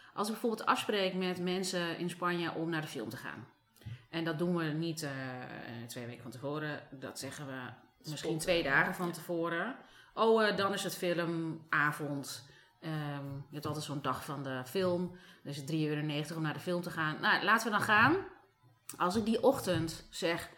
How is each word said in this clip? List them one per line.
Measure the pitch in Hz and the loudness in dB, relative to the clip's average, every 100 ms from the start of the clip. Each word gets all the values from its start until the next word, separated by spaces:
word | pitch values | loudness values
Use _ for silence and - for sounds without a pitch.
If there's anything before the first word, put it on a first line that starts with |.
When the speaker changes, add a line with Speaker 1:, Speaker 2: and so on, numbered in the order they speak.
| - | -10
Speaker 1:
Als | - 214 | -4 -2
ik | |
bijvoorbeeld | 220 240 233 - | 0 0 0 2
afspreek | 254 - 208 185 | 2 2 2 2
met | 185 185 180 | 0 -2 0
mensen | 180 185 185 180 170 165 | 0 0 0 -2 -2 -2
in | 175 | -4
Spanje | 175 175 175 170 | -2 0 0 -2
om | - 165 | -2 -2
naar | 165 | -2
de | 151 | -2
film | 139 113 | -6 -8
te | 113 | -8
gaan. | 95 73 113 _ _ _ - - - | -10 -12 -14 _ _ _ -14 -14 -8
En | 165 | -4
dat | 165 156 | -2 0
doen | 175 170 | 2 2
we | |
niet, | 160 151 165 160 | 2 0 -2 -2
eh, | 147 135 131 123 123 - - 117 117 | -4 -4 -6 -8 -10 -12 -10 -10 -10
twee | 123 117 | -8 -10
weken | 120 | -10
van | 117 | -12
tevoren. | 117 139 147 151 143 - | -8 -6 -4 -4 -6 -10
Dat | 131 131 - | -12 -10 -8
zeggen | 135 - 139 | -10 -8 -10
we | 131 123 113 - _ | -8 -10 -14 -20 _
misschien | - 147 160 | -10 -6 -2
Speaker 2:
Spot. | 160 | 0
Speaker 1:
twee | 185 170 | 2 2
dagen | 139 139 190 | 4 4 4
van | 185 175 | 2 -2
Speaker 2:
Ja. | |
Speaker 1:
tevoren. | 170 - 170 165 170 208 277 - - - | -4 -4 -2 0 -2 -4 -6 -14 -20 -8
"Oh, | - 226 226 208 | 2 6 6 6
eh, | 196 | 4
dan | 196 | 2
is | 196 | 0
het | 185 - | -2 -2
filmavond." | 180 170 170 165 165 160 - 156 147 147 147 139 127 - - - - _ | 0 2 0 0 -2 -4 0 4 4 2 -2 -4 -6 -10 -14 -20 -20 _
Ehm, | 160 156 147 143 139 139 - | -6 -4 -4 -6 -6 -10 -10
je | |
hebt | 147 151 | -8 -4
altijd | 151 | -4
zo'n | 151 139 | -4 -2
dag | 135 123 | -2 -2
van | - 139 | -4 -6
de | 135 131 127 | -4 -6 -4
film. | 196 185 175 180 - - - | 0 2 2 -2 -6 -18 -16
Dan | - | -10
is | 143 | -8
het | 135 | -2
drie | 156 151 | 0 2
euro | 151 | 2
negentig | 151 147 156 165 | 0 -2 -4 -2
om | |
naar | 156 | -2
de | 147 | -2
film | 180 175 | -2 -2
te | 170 | -2
gaan. | 165 156 151 | -2 -2 2
Nou, | 208 185 | 4 4
laten | 196 226 226 | 6 4 4
we | |
dan | 208 | 2
gaan. | - 208 247 370 - - - _ - _ - - | 6 8 8 6 0 -12 -20 _ -20 _ -12 0
Als | 175 214 | 2 2
ik | |
die | 214 226 | 2 4
ochtend | 208 269 190 165 160 - - | 4 4 2 2 0 -4 -12
zeg, | - 160 170 - | -2 0 0 -4